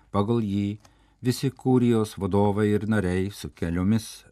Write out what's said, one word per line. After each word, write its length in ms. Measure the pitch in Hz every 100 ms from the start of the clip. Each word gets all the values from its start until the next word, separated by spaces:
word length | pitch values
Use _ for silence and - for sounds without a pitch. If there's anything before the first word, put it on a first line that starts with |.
| _
Pagal 340 | 101 101 120
jį 380 | 104 101 101 104 _ _ _ -
visi 280 | 123 120 135
kurijos 640 | - 131 127 120 113 107 -
vadovai 500 | 98 101 104 101 107
ir 160 | 104
nariai 460 | 104 110 90 92 98
su 180 | - 78
keliomis 600 | - 85 87 95 110 110 - -